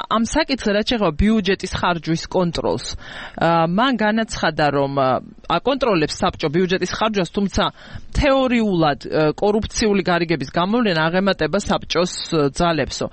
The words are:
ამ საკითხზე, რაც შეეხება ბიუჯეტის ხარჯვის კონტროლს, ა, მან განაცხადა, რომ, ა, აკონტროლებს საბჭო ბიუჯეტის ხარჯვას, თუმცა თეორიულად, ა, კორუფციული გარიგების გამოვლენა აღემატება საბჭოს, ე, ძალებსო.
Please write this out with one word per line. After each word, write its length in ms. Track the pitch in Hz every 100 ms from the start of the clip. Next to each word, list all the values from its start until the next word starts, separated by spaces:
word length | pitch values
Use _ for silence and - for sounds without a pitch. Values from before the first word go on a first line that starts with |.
ამ 220 | - 220
საკითხზე, 460 | 226 294 320 240 214
რაც 140 | 202 214
შეეხება 260 | 233 190
ბიუჯეტის 600 | 147 202 226 190 185 190
ხარჯვის 500 | - 190 170 160 165
კონტროლს, 640 | - 185 175 156 107 92 - - - - -
ა, 340 | - 165 165 165
მან 260 | 185 269
განაცხადა, 720 | 233 214 220 220 - 175 156 147
რომ, 260 | 143 139
ა, 140 | 139 131 123 - - -
აკონტროლებს 720 | 170 - 277 254 180 151 -
საბჭო 320 | 185 - 160
ბიუჯეტის 440 | 160 185 185 180
ხარჯვას, 380 | - 220 202 175
თუმცა 340 | - 202 - 170 - - - -
თეორიულად, 920 | - 285 269 262 240 214 175 156 139
ა, 80 | - 143 156
კორუფციული 720 | 147 202 214 - - 220 202
გარიგების 480 | 175 170 170 160 135
გამოვლენა 500 | 170 180 233 220 160
აღემატება 560 | 160 185 196 180 151 202
საბჭოს, 560 | - 165 - - 180 - -
ე, 240 | 165 143
ძალებსო. 560 | - 175 160 123 - 113